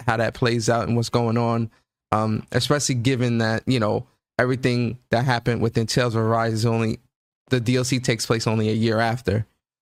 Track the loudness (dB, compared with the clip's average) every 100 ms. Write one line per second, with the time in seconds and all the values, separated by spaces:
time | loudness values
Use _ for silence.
0 | -2 0 0 0 0 0 2 0 2 -2
1 | 0 0 0 0 0 -2 -4 _ _ _
2 | -4 -2 0 -2 -2 -4 0 0 0 0
3 | 0 2 0 0 0 -2 0 0 0 -2
4 | -6 _ _ -2 0 2 0 0 -2 -4
5 | -2 0 2 0 0 0 0 0 0 0
6 | 0 0 0 0 0 0 0 0 0 -4
7 | _ _ _ _ -2 -2 2 0 0 -2
8 | 0 -2 0 -2 0 0 0 0 0 2
9 | 0 -2 -2 -2 -2 _ _ _